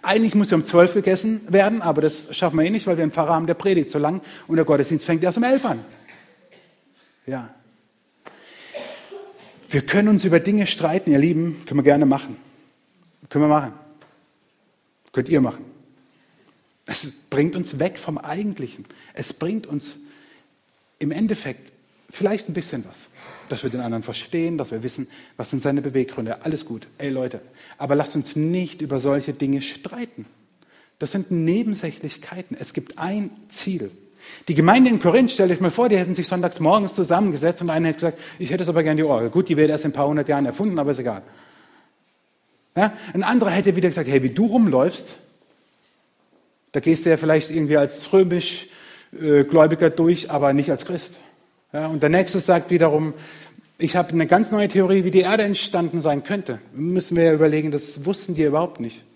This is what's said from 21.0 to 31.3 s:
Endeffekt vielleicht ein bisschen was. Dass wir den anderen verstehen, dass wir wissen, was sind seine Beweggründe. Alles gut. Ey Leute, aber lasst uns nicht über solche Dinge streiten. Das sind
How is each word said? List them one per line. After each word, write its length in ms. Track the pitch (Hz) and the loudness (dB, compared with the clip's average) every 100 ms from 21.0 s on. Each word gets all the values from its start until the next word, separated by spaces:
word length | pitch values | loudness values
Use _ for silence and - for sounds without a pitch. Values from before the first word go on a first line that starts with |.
| 147 | -6
Endeffekt 600 | 156 226 - 139 120 - _ _ _ _ | -4 -4 -4 -8 -12 -18 _ _ _ _
vielleicht 400 | - 190 208 - | -4 -2 -2 -6
ein 40 | |
bisschen 300 | 165 - 131 104 | -8 -8 -10 -12
was. 220 | - - - - - - | -18 -20 -20 -20 -20 -12
Dass 140 | 131 | -8
wir 60 | 131 | -6
den 120 | 127 | -6
anderen 220 | 120 113 | -6 -6
verstehen, 540 | 113 113 - 170 165 165 | -8 -12 -8 -4 -4 -4
dass 140 | - | -6
wir 120 | - | -8
wissen, 240 | 123 - 131 - - - | -8 -10 -12 -14 -20 -12
was 120 | 120 | -8
sind 140 | 135 | -4
seine 180 | 143 139 | -2 -2
Beweggründe. 640 | 139 131 127 - 113 113 | -2 -2 -2 -6 -8 -8
Alles 220 | 160 156 - | -6 -8 -8
gut. 220 | 113 - - | -14 -14 -10
Ey 120 | 143 | -8
Leute, 320 | 131 127 113 - _ - - | -6 -6 -8 -18 _ -20 -12
aber 180 | 143 143 | -2 0
lasst 200 | 143 156 | 0 -6
uns 200 | 139 151 | -6 -4
nicht 460 | 156 180 180 - | -2 -2 -6 -8
über 180 | 151 135 | -6 -2
solche 340 | 135 139 131 | 0 -2 -4
Dinge 280 | 135 135 139 | -6 -2 -2
streiten. 640 | 139 - - 240 240 - 107 _ _ _ _ _ _ _ | -4 -14 -16 -12 -12 -14 -20 _ _ _ _ _ _ _
Das 120 | 151 | -6
sind 200 | 202 - | -6 -2